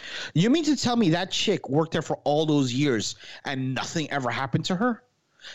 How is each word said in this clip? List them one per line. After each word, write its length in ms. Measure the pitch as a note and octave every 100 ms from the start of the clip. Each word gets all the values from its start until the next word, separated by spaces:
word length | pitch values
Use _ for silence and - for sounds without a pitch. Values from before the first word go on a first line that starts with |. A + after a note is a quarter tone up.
| - - -
You 160 | D3+ A3
mean 140 | D#4+
to 120 | D4+ C4+
tell 180 | B3
me 160 | A#3+ F#3
that 220 | E3+ F#3
chick 360 | - - F3+ -
worked 220 | C#3+ D#3
there 80 | E3+
for 160 | D3+ D3+
all 240 | C#3+ D3 D#3
those 260 | D3 C3
years 440 | B2 D3 A2 - - - -
and 300 | - C3+ C3
nothing 340 | A#2+ G#2 E3 D3
ever 180 | C#3 B2
happened 340 | A#2 C3+ D#3 D#3
to 100 | F3+
her? 260 | B3 A3+ _ _ _ _ -